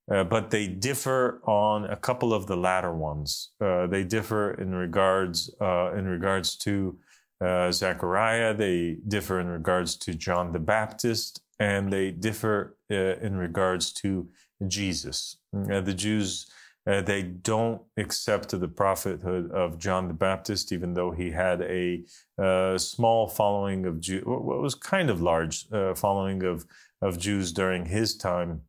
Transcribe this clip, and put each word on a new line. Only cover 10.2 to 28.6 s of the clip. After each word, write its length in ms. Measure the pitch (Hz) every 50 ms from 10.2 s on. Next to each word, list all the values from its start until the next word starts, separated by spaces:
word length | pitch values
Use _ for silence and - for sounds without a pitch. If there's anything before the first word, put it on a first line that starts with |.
| - 95 87 87 90 87 85
the 60 | 85
Baptist, 840 | 78 76 104 113 107 - - - - 120 113 107 - - - - - _ _ -
and 320 | 107 101 101 98 98 98
they 200 | 98 98 95 95
differ, 640 | 87 85 95 110 101 - - 110 104 104 95 - - _ _ -
uh, 260 | 104 98 95 95 92 - 113
in 100 | 104 98
regards 540 | 95 90 85 82 98 95 92 90 87 - - -
to 340 | - - 101 95 92 87 87 - _ _ _ _ - 101
Jesus. 720 | 95 90 101 101 92 82 - - 69 - - - - - - _ _ -
Uh, 260 | 101 98 98 101 98
the 140 | 92 98 95
Jews, 560 | 90 101 107 107 107 101 92 87 82 - - - - - - _ _ _
uh, 140 | 104 98 101
they 220 | 92 101 101 98 92
don't 600 | 90 90 90 - 113 110 110 117 117 113 - - _ _
accept 520 | 107 101 - - - - - 104 98 - -
the 180 | - 92 90 82
prophethood 840 | 82 - 101 98 95 - - 98 90 76 90 90 92 92 85 87
of 260 | - 95 90 82 80
John 300 | 82 85 98 92 92 92 87
the 60 | 82
Baptist, 580 | 80 95 95 95 92 - - 104 92 - - 98
even 220 | 85 90 87 87
though 160 | 90 90 87
he 220 | 82 87 90 87 80
had 280 | 87 92 92 90 87 87
a, 420 | 87 92 92 90 90 90 85 87 - - - - _ _ -
uh, 400 | 98 95 92 92 92 95 95 92
small 480 | - - - - 117 113 113 113 110
following 600 | - - - 107 101 101 101 101 98 95 95 92
of 140 | 90 82 80
Jew-, 220 | 85 92 95 95 -
what 360 | - 127 - - - 131 -
was 140 | - 139 -
kind 340 | - - - 190 196 175 135
of 100 | 101 82
large, 460 | 85 87 82 82 82 80 - - - - 110
uh, 220 | 104 98 95 90
following 480 | - - 101 98 98 95 98 98 95 92
of, 200 | 92 87 80 - - - - - _ _ _ -
of 160 | 98 87 85
Jews 320 | 90 104 104 98 95 87 80
during 340 | 98 95 92 92 90 87
his 300 | 85 95 107 113 107 -
time, 460 | - - 95 87 90 87 87 82 76